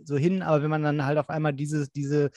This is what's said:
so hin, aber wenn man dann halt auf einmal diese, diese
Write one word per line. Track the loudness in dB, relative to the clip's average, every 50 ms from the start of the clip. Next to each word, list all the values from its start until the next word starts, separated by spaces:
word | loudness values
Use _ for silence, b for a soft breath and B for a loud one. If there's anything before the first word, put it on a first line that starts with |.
| -4
so | -4 -2
hin, | 0 2 2 2 0
aber | 2 2 2 2
wenn | 2 0
man | 0 0
dann | 0 0 0 0 0
halt | 0 0 0
auf | -2 -2
einmal | -2 -2 -2 -2
diese, | -2 -2 -4 -4 -2 -2 -4 -4
diese | -6 -6 -4 0 2 2 2 0 B